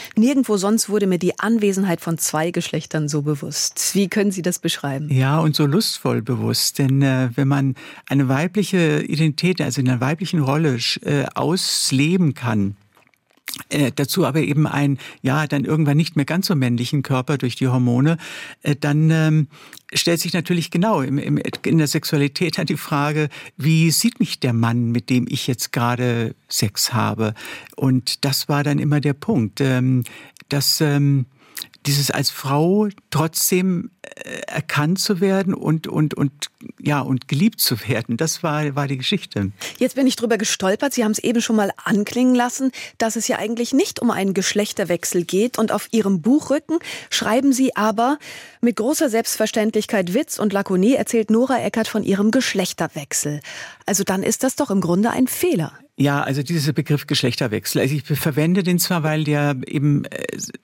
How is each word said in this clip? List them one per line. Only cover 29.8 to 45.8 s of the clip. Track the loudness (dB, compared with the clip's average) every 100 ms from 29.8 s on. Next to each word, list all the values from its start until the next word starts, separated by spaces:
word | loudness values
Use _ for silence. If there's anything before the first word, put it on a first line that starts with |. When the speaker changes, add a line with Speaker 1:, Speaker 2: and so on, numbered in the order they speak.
| 2 0 -2 -10 -20 -20 -6
Speaker 2:
dass, | -2 0 2
ähm, | 2 2 4 2 0 _ _ -18 -18 _ -4
dieses | -2 0
als | -2 -4
Frau | -4 -2 2 2 2 0 -4 _
trotzdem, | -2 -2 -2 0 2 2 0 -4 -14
äh, | -20 -18 -14 -14 -8
erkannt | -6 -4 0 0 0
zu | 0 2
werden | 2 2 0
und, | -2 0 -2 -2
und, | 0 0
und, | 0 -2 -2 -14 _ -20 -8
ja, | -2 -2
und | 0 -2 -2
geliebt | 2 2 2
zu | -2 -2 -2
werden, | -2 -2 -2
das | -2 -2
war, | -2 -2 -2 -2
war | -2
die | -4
Geschichte. | -2 -4 -4 -4 -4 -4 -12 -2
Speaker 1:
Jetzt | -2 2
bin | 0
ich | 0
drüber | 0 0
gestolpert, | 0 0 0 0 0
Sie | 0
haben's | 0 0
eben | 0 0
schon | 2 2
mal | 0 -2
anklingen | -2 0 0 2 4 4
lassen, | 2 -2 -4 -4 -10 -4
dass | -2 -2
es | -2
ja | -2
eigentlich | -2 -4 0
nicht | 0 0 0
um | -2
einen | 0 0
Geschlechterwechsel | 0 0 0 -2 -2 -2 -2 -2 -2
geht. | 0 0 0 0
Und | 0
auf | -2